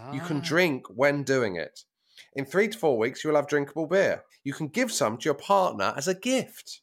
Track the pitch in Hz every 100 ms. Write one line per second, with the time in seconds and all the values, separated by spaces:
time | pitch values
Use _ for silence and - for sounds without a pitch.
0 | 123 139 - 147 165 165 180 127 - 101
1 | 143 143 135 135 110 87 78 - - _
2 | _ - - 139 135 180 220 220 156 117
3 | 117 131 156 147 139 147 143 160 156 196
4 | 143 78 - _ 139 139 151 226 247 -
5 | 113 113 160 139 - 196 185 101 95 -
6 | 156 185 247 254 147 - - -